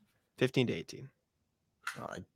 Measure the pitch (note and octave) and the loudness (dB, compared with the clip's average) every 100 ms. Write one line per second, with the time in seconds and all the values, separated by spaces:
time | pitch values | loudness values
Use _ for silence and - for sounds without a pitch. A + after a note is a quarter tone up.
0 | _ _ _ - B2+ - A#2 F2 D2+ G2 | _ _ _ 0 2 4 4 2 -4 -12
1 | C3+ _ _ _ _ _ _ _ - - | -14 _ _ _ _ _ _ _ -8 -6
2 | A#2+ - G2 | -8 -8 -12